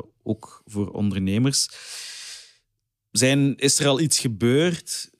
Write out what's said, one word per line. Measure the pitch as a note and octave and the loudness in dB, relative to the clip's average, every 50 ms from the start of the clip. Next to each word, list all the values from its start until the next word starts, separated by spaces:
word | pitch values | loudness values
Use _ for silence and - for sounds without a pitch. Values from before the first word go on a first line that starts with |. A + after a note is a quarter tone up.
| - - _ _ _ | -6 -10 _ _ _
ook | - - - - - - - _ | -6 -6 -6 -6 -14 -20 -20 _
voor | - G#2+ G2+ G2+ F2+ | -8 -4 -4 -4 -4
ondernemers. | - - G#2 G2+ F#2 G2 F#2+ F#2+ G2 A2 B2+ C#3 C3+ - - - - - - - - - - - - - - - - - - - _ _ _ _ _ _ _ _ _ _ _ _ | -2 -2 -2 0 0 0 0 0 2 2 2 2 2 0 -2 -4 -6 -14 -16 -16 -14 -14 -14 -14 -14 -16 -16 -16 -18 -18 -20 -20 _ _ _ _ _ _ _ _ _ _ _ _
Zijn, | - G#2 B2 C3 C#3 C#3+ C#3 C#3 B2 | 0 2 4 4 4 4 4 2 2
is | - C3+ C#3 - - | 2 2 2 2 2
er | D3+ C#3+ | 2 2
al | C3+ B2 | 2 2
iets | C3+ C#3 - - | 2 0 0 0
gebeurd, | - B2+ A2 F#2 A#2 A#2+ B2+ C#3+ E3 F3+ E3+ - - - - - - - _ _ | -2 -2 -2 0 2 2 4 4 4 2 0 -2 -6 -10 -10 -10 -10 -14 _ _